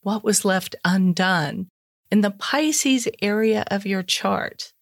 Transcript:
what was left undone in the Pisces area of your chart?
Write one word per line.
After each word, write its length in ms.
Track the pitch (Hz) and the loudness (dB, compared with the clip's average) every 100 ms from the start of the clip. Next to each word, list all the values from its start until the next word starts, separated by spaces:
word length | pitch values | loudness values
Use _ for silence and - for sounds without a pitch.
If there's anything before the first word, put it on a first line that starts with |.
what 220 | 196 214 | -4 -2
was 220 | 214 202 | 0 2
left 300 | 202 185 - - | 2 0 -2 -4
undone 800 | 180 190 185 170 185 180 147 - 185 _ _ _ _ | 0 2 2 2 2 2 0 -6 -10 _ _ _ _
in 100 | 214 | 0
the 100 | 208 | 0
Pisces 760 | 202 - 277 311 302 277 262 233 - | -2 -2 0 2 0 2 0 0 -4
area 440 | 202 214 220 214 - | -2 2 2 2 0
of 160 | 202 | -4
your 180 | 196 196 | -2 -4
chart? 720 | 185 - 196 196 - - - _ | -2 -2 0 -2 -4 -10 -18 _